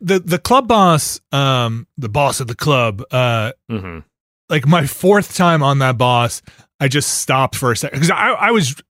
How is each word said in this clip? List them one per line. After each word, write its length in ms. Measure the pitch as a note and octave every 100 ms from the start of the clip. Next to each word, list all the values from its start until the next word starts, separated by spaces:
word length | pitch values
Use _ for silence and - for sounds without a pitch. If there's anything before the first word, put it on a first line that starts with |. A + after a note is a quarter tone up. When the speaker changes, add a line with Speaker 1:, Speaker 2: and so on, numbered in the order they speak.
Speaker 1:
the, 160 | F3+ F#3+
the 220 | F3 F3
club 280 | - B3+ A#3+
boss, 540 | A3+ F#3 D#3 - - _
um, 540 | C#3 C#3 C3 A#2 A2+ - -
the 100 | A#2
boss 300 | C#3+ C#3 -
of 80 | B2
the 80 | A#2+
club, 480 | D3+ C3+ A#2 G2+ B2
uh, 400 | B2+ B2 A2+ G#2+ - -
Speaker 2:
Mm-hmm. 280 | A2 F#2 E2 - _ _ _ -
Speaker 1:
like, 160 | D#3 C#3
my 220 | F3 C#3
fourth 500 | - F#3 G3+ - -
time 240 | F3+ D#3+
on 160 | C#3 C#3
that 220 | C3 A#2
boss, 420 | B2 B2 A#2 - - - _ -
I 80 | C#3
just 320 | C#3+ - -
stopped 360 | - C3+ C3 -
for 160 | B2+
a 60 | A#2
second 220 | D3 C3+
'cause 100 | E3
I, 200 | F3+ A3
I 180 | B3 G#3
was, 260 | A#3 C3 C#3+